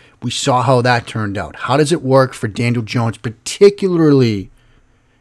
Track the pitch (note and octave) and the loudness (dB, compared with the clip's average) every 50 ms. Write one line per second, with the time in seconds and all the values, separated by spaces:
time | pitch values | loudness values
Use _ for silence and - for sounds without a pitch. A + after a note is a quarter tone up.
0 | _ _ _ _ - B2 - - - C#3+ C3 B2 A2+ C#3 C3+ B2 A#2+ B2+ A#2+ A#2 | _ _ _ _ -8 -8 -6 -4 -2 0 0 2 2 2 2 2 2 2 0 0
1 | A#2 - - A#2 G#2+ G2+ G2 G2+ E2+ D#2 - - - - B2+ D3 D#3 C#3 E3+ D3+ | -2 -6 -8 -6 -6 -6 -6 -8 -8 -10 -10 -10 -4 -2 0 0 2 0 0 -2
2 | C3 B2+ C3 C3+ C3 B2 - - - A2 F2+ A#2+ A#2+ A#2+ A#2+ A#2+ A2 G#2+ - B2+ | 0 2 2 2 2 2 -2 -8 -8 -8 -6 -4 -4 -2 -2 -4 -6 -4 -4 -4
3 | A#2 A2+ A2 - - B2 A2 - _ - - - G3+ G3+ G3+ G3+ G3+ F#3 F3 E3 | -4 -4 -4 -6 -10 -12 -12 -10 _ -12 2 4 4 4 4 2 -2 -2 2 2
4 | D#3+ D3+ C#3+ C3+ B2+ A2+ G#2+ G2 F#2 - _ _ _ _ _ _ _ _ _ _ | 4 4 4 4 4 2 0 -4 -6 -10 _ _ _ _ _ _ _ _ _ _
5 | _ _ _ _ | _ _ _ _